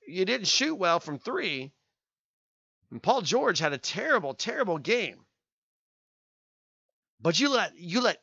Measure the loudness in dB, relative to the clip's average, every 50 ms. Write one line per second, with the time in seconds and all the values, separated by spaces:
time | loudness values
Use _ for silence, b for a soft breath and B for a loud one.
0 | _ -8 -4 -2 0 0 0 0 0 0 2 2 2 0 0 0 2 2 2 2
1 | 0 -4 -8 -8 -6 -6 -4 -2 -2 -2 -4 -4 -6 -10 -14 _ _ _ _ _
2 | _ _ _ _ _ _ _ _ _ _ _ _ _ _ _ _ _ _ -14 -2
3 | 0 2 2 2 2 2 2 2 2 2 2 2 0 -2 -2 -4 -6 -6 -6 -4
4 | 0 0 0 0 0 -2 -6 -6 -6 -4 -2 -2 0 0 -2 -2 0 0 0 0
5 | 0 -4 -8 -12 _ _ _ _ _ _ _ _ _ _ _ _ _ _ _ _
6 | _ _ _ _ _ _ _ _ _ _ _ _ _ _ _ _ _ _ _ _
7 | _ _ _ _ 0 2 2 4 4 4 4 2 0 -2 -6 -10 -6 -2 0 2
8 | 4 2 2 0